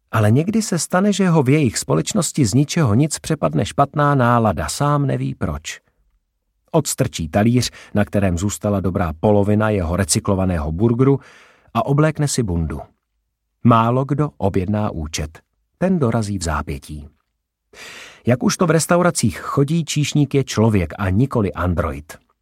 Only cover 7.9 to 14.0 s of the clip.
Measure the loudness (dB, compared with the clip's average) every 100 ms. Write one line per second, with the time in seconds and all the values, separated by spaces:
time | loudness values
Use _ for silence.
7.9 | -2 0 0 0 0 -4 -4 -2 -2 -2
8.9 | -2 -4 0 2 4 4 2 2 0 -2
9.9 | -2 0 -2 0 0 0 -2 -2 0 0
10.9 | 2 2 2 -2 -20 -20 _ _ -4 0
11.9 | 2 0 0 -4 -2 -2 -2 -4 -6 -14
12.9 | _ _ _ _ _ _ _ 4 4 4
13.9 | 0